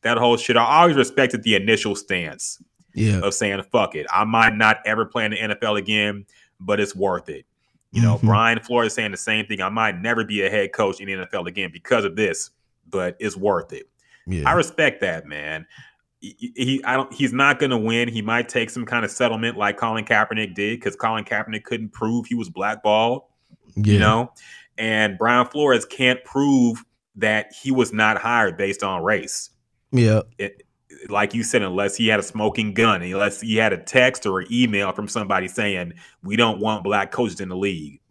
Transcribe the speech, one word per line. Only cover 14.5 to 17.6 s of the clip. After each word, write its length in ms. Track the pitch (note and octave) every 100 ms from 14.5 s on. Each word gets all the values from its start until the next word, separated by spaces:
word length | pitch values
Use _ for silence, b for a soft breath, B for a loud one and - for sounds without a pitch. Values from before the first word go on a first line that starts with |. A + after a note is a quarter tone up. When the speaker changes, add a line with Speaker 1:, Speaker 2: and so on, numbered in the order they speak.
Speaker 1:
respect 480 | E3+ - - D3+ -
that, 260 | G2 E2 D2
man. 400 | D2 D2+ D#2 E2 B B B _ _
He, 320 | G#2 - A#2+
he, 300 | A#2+ B2+ C3+
I 100 | B2+
don't, 180 | C3 C3
he's 200 | - C3+
not 260 | B2+ C#3
gonna 200 | C#3